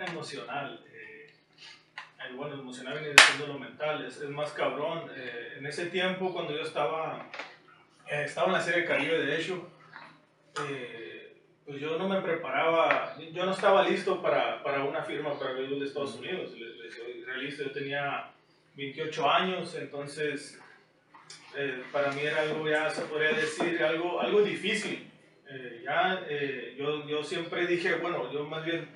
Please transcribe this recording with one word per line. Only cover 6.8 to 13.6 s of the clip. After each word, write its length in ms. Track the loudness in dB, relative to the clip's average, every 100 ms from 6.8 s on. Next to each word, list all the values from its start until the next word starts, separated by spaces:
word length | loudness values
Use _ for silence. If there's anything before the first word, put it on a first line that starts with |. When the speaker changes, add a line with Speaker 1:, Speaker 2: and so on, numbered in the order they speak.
| 0 0 -4 -6 -10 -12 -12 -14 -20 -20 -20 _ -6
Speaker 1:
Eh, 120 | -2
estaba 220 | -2 2 4
en 60 |
la 60 | 4
Serie 240 | 4 2 4
Caribe, 400 | 2 2 2 2
de 100 | 0
hecho, 300 | -2 -4 -8 -18 -20 -18 -18 -20 _ _ _ -6 -4
eh, 680 | -4 -6 -10 -12 -12 -16 -20 _ _
pues 160 | -10 -6
yo 180 | -2 0
no 100 | 2
me 120 | 2
preparaba, 920 | 2 -2 0 2 6 6 6 4 0 -8
yo, 100 | -8
yo 140 | -2 0
no 60 |
estaba 340 | 4